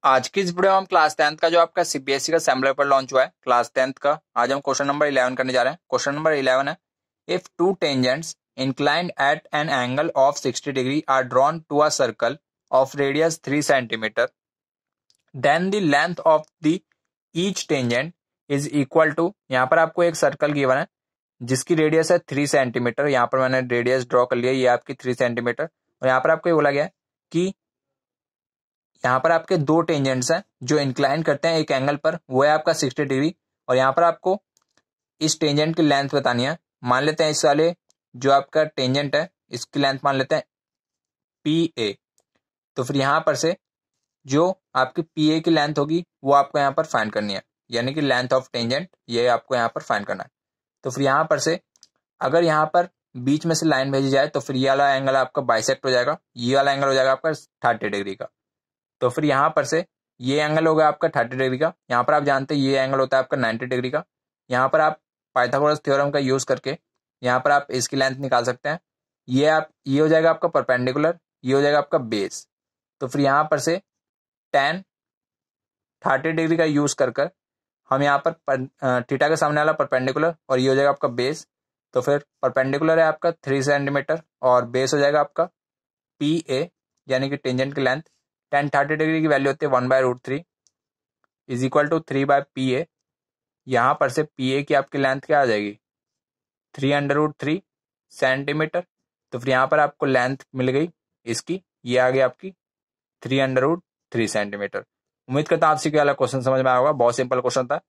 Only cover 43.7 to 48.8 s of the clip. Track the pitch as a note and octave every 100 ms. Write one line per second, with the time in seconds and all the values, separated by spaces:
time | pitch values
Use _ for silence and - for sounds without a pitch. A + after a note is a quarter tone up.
43.7 | _ _ _ _ _ C3+ C#3 F3 F#3+ _
44.7 | C3+ B2+ - D#3+ - D3+ D#3+ D#3+ D#3+ D3
45.7 | D3+ D3 E3 F3 _ C3+ C#3 C#3 D3+ C#3
46.7 | C3+ - A#2+ G#2+ G#2 G#2 F#2+ - _ _
47.7 | A#2 B2 C#3+ C#3+ B2 B2 C3 B2+ B2 A#2
48.7 | C3